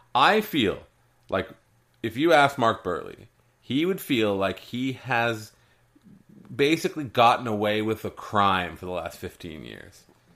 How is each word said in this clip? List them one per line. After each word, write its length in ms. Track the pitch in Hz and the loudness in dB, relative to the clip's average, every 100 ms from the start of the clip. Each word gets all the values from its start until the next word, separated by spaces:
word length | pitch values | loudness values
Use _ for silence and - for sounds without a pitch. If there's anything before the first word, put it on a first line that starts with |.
| _ | _
I 260 | 127 156 208 | 2 4 4
feel 380 | 208 147 98 71 - _ _ _ _ | 0 0 0 0 -10 _ _ _ _
like 200 | 95 - - _ _ _ _ | -4 -4 -12 _ _ _ _
if 120 | 113 113 | -8 -2
you 160 | 165 | 4
ask 260 | 151 139 - | 6 6 4
Mark 260 | 113 104 | 2 2
Burley, 420 | 92 80 - - 101 _ _ _ | -4 -6 -8 -16 -20 _ _ _
he 240 | - 127 | -6 -2
would 160 | 175 185 | -2 -4
feel 360 | - 123 107 98 | -2 0 2 0
like 240 | 95 92 | -2 -4
he 320 | - 123 131 | -10 -6 -6
has 580 | 127 123 120 117 110 110 _ _ _ _ _ - - _ - - | -8 -2 0 0 -2 -10 _ _ _ _ _ -20 -20 _ -20 -14
basically 500 | 123 143 160 160 156 | -2 2 2 0 -6
gotten 420 | 135 127 117 123 123 | -4 4 4 4 0
away 360 | 104 104 107 | -2 0 0
with 220 | 107 110 | -2 -4
a 60 | 101 | -6
crime 680 | - - 104 101 95 87 82 | -12 -2 2 4 2 -2 -8
for 100 | 92 | -8
the 60 | |
last 260 | 90 85 - | -8 -8 -10
fifteen 460 | 90 - 85 78 | -14 -12 -14 -14
years. 380 | 58 50 - - _ _ _ | -16 -16 -20 -20 _ _ _